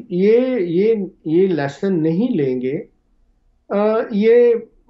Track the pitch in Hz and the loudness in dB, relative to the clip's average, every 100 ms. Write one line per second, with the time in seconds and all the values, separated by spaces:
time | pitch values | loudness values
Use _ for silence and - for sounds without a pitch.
0 | - 180 202 233 262 247 175 170 214 220 | -6 0 2 2 2 -2 -2 0 0 0
1 | 180 - 156 165 190 156 143 - 196 180 | -4 -10 -2 0 2 0 -4 -4 -4 -2
2 | 156 170 254 190 135 127 127 147 - _ | -2 -2 -2 -2 -2 -4 -6 -8 -10 _
3 | _ _ _ _ _ _ - 202 214 220 | _ _ _ _ _ _ -6 -2 0 0
4 | 254 202 220 240 240 226 - _ | -2 0 4 6 4 2 -4 _